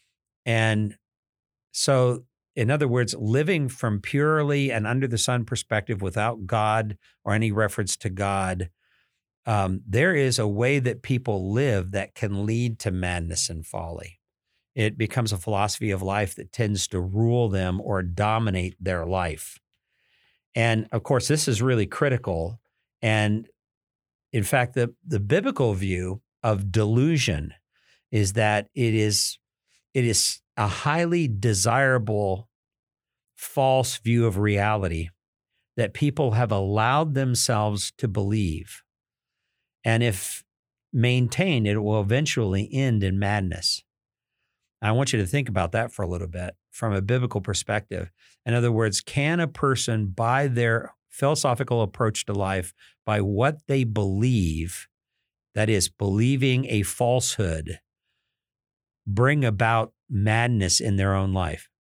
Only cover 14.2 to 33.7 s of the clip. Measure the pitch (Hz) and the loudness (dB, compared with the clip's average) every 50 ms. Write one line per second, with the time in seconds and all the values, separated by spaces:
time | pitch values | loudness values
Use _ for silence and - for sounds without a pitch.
14.2 | _ _ _ _ _ _ _ _ _ _ - - 107 107 - - 110 101 - 127 | _ _ _ _ _ _ _ _ _ _ -2 0 0 0 0 0 -4 -2 0 -2
15.2 | 113 104 101 90 - 110 104 98 104 101 - - 117 107 95 92 92 95 98 107 | 0 0 -2 -4 -4 -2 0 0 0 0 -2 -2 -2 -2 -2 -2 -2 -2 0 0
16.2 | 104 95 - - - - - - 117 104 104 92 - - 104 90 87 92 95 110 | -2 -2 -4 -10 -16 -14 -6 -4 -2 -2 0 -2 -4 -4 -4 -4 -4 -2 0 2
17.2 | 113 117 120 123 120 104 98 95 92 92 92 101 - - 101 92 90 87 87 101 | 2 2 4 2 2 2 0 0 0 0 -2 -4 -4 -4 -4 -2 -2 -4 -2 0
18.2 | 104 107 110 113 113 104 92 92 87 90 - - 90 95 92 87 82 85 95 92 | 0 0 2 0 0 0 0 -2 -2 -4 -6 -6 -4 -4 -2 -2 -2 -2 -2 -2
19.2 | 87 80 76 78 - - - - _ _ _ _ _ _ _ _ _ _ _ _ | -2 -2 -4 -8 -12 -16 -18 -20 _ _ _ _ _ _ _ _ _ _ _ _
20.2 | _ _ _ _ _ _ - 117 117 117 113 110 110 - - 110 - - 139 123 | _ _ _ _ _ _ -2 0 2 2 2 0 -2 -2 -4 -4 0 0 0 0
21.2 | 120 - 151 156 - 139 113 98 123 131 127 110 98 92 - - 143 139 127 120 | 2 2 0 0 2 0 0 0 2 2 2 2 0 -2 -2 -2 0 0 0 0
22.2 | - 98 87 82 82 87 113 - _ _ _ _ _ _ _ - 117 110 110 107 | -2 -2 -4 -2 -4 -4 -8 -10 _ _ _ _ _ _ _ -4 0 2 2 2
23.2 | 107 104 107 110 113 - _ _ _ _ _ _ _ _ _ _ _ _ _ _ | 2 2 0 0 -2 -10 _ _ _ _ _ _ _ _ _ _ _ _ _ _
24.2 | _ - - 113 98 - - 127 123 127 - 127 120 117 - _ - - 139 98 | _ -4 -2 -2 0 2 2 2 2 2 0 -2 -2 -2 -2 _ -10 -4 -4 -2
25.2 | 104 101 147 196 202 269 - - 131 110 101 92 98 95 92 87 90 92 95 110 | 0 2 2 2 2 0 -2 0 0 0 0 0 -2 -2 -2 -2 -2 -4 -6 -8
26.2 | _ _ _ _ - 113 107 98 98 98 90 110 107 107 113 123 139 160 165 143 | _ _ _ _ -2 0 0 0 -2 0 2 2 2 4 4 4 4 4 2 2
27.2 | 117 - 80 73 76 76 - _ _ _ _ _ _ _ _ _ _ - - 107 | 2 0 -2 -2 -4 -8 -12 _ _ _ _ _ _ _ _ _ _ -4 0 0
28.2 | 101 92 101 113 107 107 104 104 104 _ - 139 120 113 110 110 107 107 101 - | 0 2 2 2 2 2 2 0 -2 _ -4 -2 0 2 2 2 2 2 2 0
29.2 | - - - - _ _ _ _ _ _ _ _ _ _ - 131 120 117 107 - | -2 -2 -6 -10 _ _ _ _ _ _ _ _ _ _ -2 0 0 2 2 2
30.2 | - - - - _ _ - 117 107 101 92 - - 147 151 170 175 170 175 175 | 0 0 -2 -6 _ _ -4 -2 -2 -2 -2 -2 -2 -2 0 0 0 2 2 2
31.2 | 160 127 107 98 104 113 104 95 92 117 117 135 139 131 131 123 107 110 107 104 | 2 0 -2 0 0 0 2 2 2 2 2 4 4 4 2 2 0 0 0 0
32.2 | 104 95 92 107 113 _ _ _ _ _ _ _ _ _ _ _ _ _ _ _ | 0 0 -2 -4 -6 _ _ _ _ _ _ _ _ _ _ _ _ _ _ _
33.2 | _ _ _ - - - - 147 131 131 | _ _ _ -18 -16 -6 -2 0 2 4